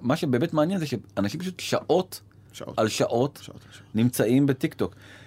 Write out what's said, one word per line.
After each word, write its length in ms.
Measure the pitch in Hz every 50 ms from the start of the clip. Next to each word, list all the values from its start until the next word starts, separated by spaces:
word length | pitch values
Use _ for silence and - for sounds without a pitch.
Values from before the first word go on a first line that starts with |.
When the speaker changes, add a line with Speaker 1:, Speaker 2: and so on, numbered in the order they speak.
Speaker 1:
מה 140 | - 120 135
שבאמת 380 | 170 - 147 123 120 170 165 -
מעניין 260 | 156 151 165 196 190
זה 60 | 160
שאנשים 540 | 143 123 107 - - - - 98 101 - 156
פשוט 200 | 180 185 180 -
שעות 640 | - - - - - - 151 180 185 - - - - - - - - - -
Speaker 2:
שעות. 260 | - - - - -
Speaker 1:
על 80 | 113 110
שעות 520 | - - 135 - 117 113 107 143 - -
Speaker 2:
שעות 160 | - - - - -
על 60 | - -
שעות. 120 | - - - -
Speaker 1:
נמצאים 500 | 104 117 123 - - 123 107 123 135 143
בטיקטוק. 500 | 135 135 131 - 160 - - 107 90 - - - - - - -